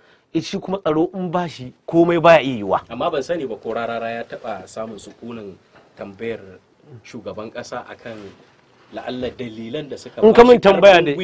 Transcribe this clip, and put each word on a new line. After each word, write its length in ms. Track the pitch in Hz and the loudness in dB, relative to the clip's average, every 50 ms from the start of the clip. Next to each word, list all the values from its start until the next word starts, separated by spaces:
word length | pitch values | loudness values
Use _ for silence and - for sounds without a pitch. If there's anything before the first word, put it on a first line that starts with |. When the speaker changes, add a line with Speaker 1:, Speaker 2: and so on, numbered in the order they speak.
| _ _ _ _ _ _ | _ _ _ _ _ _
Speaker 1:
Eh, 80 | - 165 | -6 -6
shi 180 | 160 - - 190 | -6 -6 -8 -8
kuma 180 | - - 190 - | -8 -6 -6 -4
tsaro 320 | - 160 151 160 170 - | -2 -2 0 0 0 -2
in 160 | - 190 185 170 | -4 -6 -6 -4
ba 180 | 160 180 175 156 | -4 -4 -6 -6
shi 260 | - - 127 127 - _ _ | -10 -14 -16 -18 -18 _ _
komai 360 | - 165 165 170 170 170 170 | 0 4 4 4 4 4 6
baya 160 | 156 170 165 147 | 8 8 8 8
iya 220 | 123 135 127 107 | 6 2 -4 -4
yiwuwa. 240 | 101 95 92 - - - | -2 -2 -2 -2 -2 -6
Speaker 2:
Amma 220 | 117 127 151 170 | -8 -6 -4 -4
ban 120 | 160 139 | -4 -4
sani 240 | 131 - 175 165 135 | -4 -4 -6 -6 -6
ba 100 | 113 107 | -8 -10
ko 180 | - - 117 113 | -10 -8 -8 -6
Rarara 340 | 117 117 113 117 113 113 113 | -6 -6 -6 -6 -6 -6 -8
ya 120 | 117 117 | -8 -8
taɓa 420 | 113 - 117 - - 117 101 92 92 - | -10 -12 -14 -14 -10 -10 -10 -10 -12 -14
samun 280 | - 113 110 113 110 98 | -12 -12 -12 -12 -12 -16
sukunin 540 | - 101 - _ 120 117 117 113 104 98 87 - _ _ _ _ _ _ _ - | -18 -20 -20 _ -16 -14 -14 -14 -14 -16 -18 -20 _ _ _ _ _ _ _ -18
tambayar 400 | 107 101 98 101 113 117 110 101 98 95 92 92 _ _ _ _ _ 151 131 110 - | -16 -16 -14 -10 -10 -10 -10 -10 -12 -18 -20 -20 _ _ _ _ _ -20 -20 -20 -20
shugaban 460 | - - 117 95 101 92 104 107 117 | -18 -18 -16 -14 -12 -12 -12 -12 -14
ƙasa 320 | - 120 117 - 127 120 - | -12 -14 -14 -12 -12 -12 -12
akan 320 | - 104 - - 120 110 107 101 95 95 _ _ _ _ _ _ _ _ _ _ _ 107 | -14 -18 -18 -16 -16 -16 -16 -16 -18 -20 _ _ _ _ _ _ _ _ _ _ _ -16
La'alla 340 | 107 - - 127 127 127 117 - | -14 -12 -10 -8 -8 -8 -8 -8
dalilan 520 | - 123 113 107 113 113 113 131 151 151 131 | -10 -12 -12 -12 -12 -12 -10 -10 -10 -10 -10
da 80 | 120 | -12
suka 240 | - - 123 - - 202 | -14 -16 -14 -2 2 4
Speaker 1:
In 80 | 226 | 4
ka 100 | 214 233 | 6 6
Speaker 2:
ba 40 | 240 | 6
Speaker 1:
mun 100 | 247 247 | 6 6
Speaker 2:
shi 40 | - | 6
Speaker 1:
tambaya 340 | - 202 196 196 190 202 185 | 6 4 4 6 8 8 8
Speaker 2:
ƙarfin 80 | 170 170 | 8 6
Speaker 1:
dai, 80 | 143 | 2
in 60 | 143 175 | -2 -4